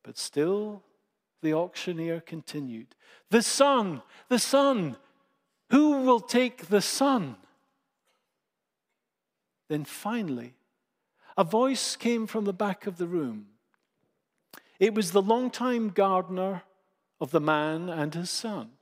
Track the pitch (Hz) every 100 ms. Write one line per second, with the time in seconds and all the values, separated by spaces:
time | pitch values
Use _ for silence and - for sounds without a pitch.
0 | - 113 - 147 160 202 214 202 _ _
1 | _ _ _ _ 156 156 180 - - 165
2 | 165 165 - 165 - 151 135 113 123 _
3 | _ - _ 233 - - 285 262 202 143
4 | - - _ 247 - 269 277 247 160 113
5 | _ _ _ _ _ _ _ 269 302 277
6 | 254 226 240 240 254 - - 202 - -
7 | 277 254 143 110 _ _ _ _ _ _
8 | _ _ _ _ _ _ _ _ _ _
9 | _ _ _ _ _ _ _ 151 147 -
10 | 208 233 185 123 120 _ _ _ _ _
11 | _ _ _ - 175 220 262 254 - -
12 | 233 233 220 226 202 185 208 185 202 175
13 | 175 175 135 107 101 107 _ _ _ _
14 | _ _ _ _ _ - _ _ 214 214
15 | 180 196 196 233 254 - 247 240 220 180
16 | 196 185 175 185 190 180 - _ _ _
17 | _ _ 139 160 151 151 151 160 180 165
18 | 151 160 175 - 226 196 117 127